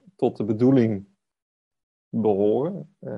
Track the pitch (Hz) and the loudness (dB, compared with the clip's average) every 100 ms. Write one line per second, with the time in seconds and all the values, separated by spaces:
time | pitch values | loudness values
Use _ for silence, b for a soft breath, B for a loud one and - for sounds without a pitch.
0 | _ - 120 - 107 107 123 135 113 101 | _ -4 -4 -2 -4 0 4 4 2 -2
1 | 98 _ _ _ _ _ _ _ _ _ | -10 _ _ _ _ _ _ _ _ _
2 | _ 117 107 98 104 113 160 190 160 _ | _ -2 0 2 2 0 -2 -8 -16 _
3 | 135 | -14